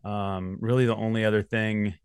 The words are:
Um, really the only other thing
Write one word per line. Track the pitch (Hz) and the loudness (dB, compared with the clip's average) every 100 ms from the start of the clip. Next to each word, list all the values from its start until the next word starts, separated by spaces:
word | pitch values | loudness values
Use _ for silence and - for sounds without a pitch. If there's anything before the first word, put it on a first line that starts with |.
| 101 | -6
Um, | 104 98 95 92 95 | -4 -4 -4 -6 -6
really | 110 123 123 | 0 2 2
the | 107 | 2
only | 110 113 107 | 0 0 2
other | 107 | 2
thing | 101 113 110 107 104 92 | 0 0 0 0 -2 -4